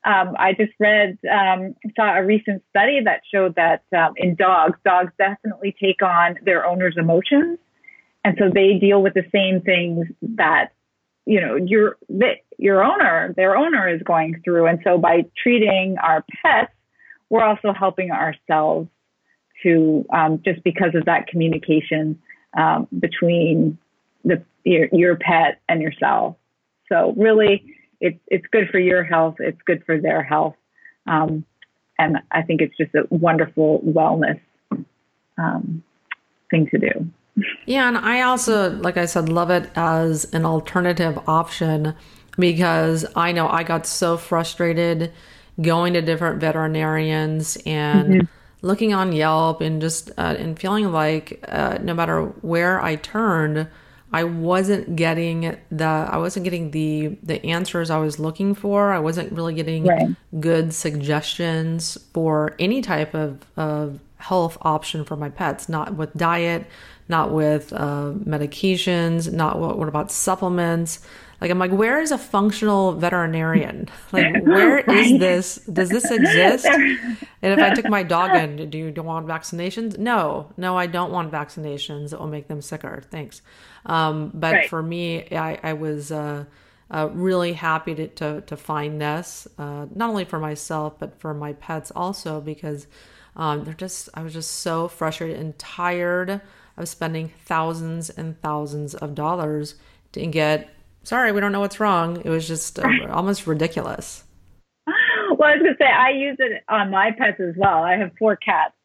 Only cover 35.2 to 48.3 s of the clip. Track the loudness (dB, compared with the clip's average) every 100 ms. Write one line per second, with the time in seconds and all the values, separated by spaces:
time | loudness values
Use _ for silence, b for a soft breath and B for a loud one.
35.2 | _ -6 -4 -4 -6 -8 _ _ _ -16
36.2 | _ _ _ 0 2 0 0 -4 -6 _
37.2 | _ -4 -4 B -4 0 2 0 0 0
38.2 | 2 0 2 2 0 0 -2 0 0 0
39.2 | 0 0 2 0 0 -2 0 2 2 0
40.2 | -2 -2 0 0 -2 0 0 2 0 -2
41.2 | 0 0 0 -2 -2 0 -2 -6 b b
42.2 | b 0 2 4 2 2 2 0 -2 -2
43.2 | 0 0 0 0 0 -4 -4 -2 0 -2
44.2 | 0 -2 -2 -2 0 2 0 0 -4 B
45.2 | B B B -2 2 2 2 0 0 0
46.2 | 0 0 0 0 0 0 0 0 0 0
47.2 | 0 -2 -4 -6 -4 -2 2 4 6 4
48.2 | 2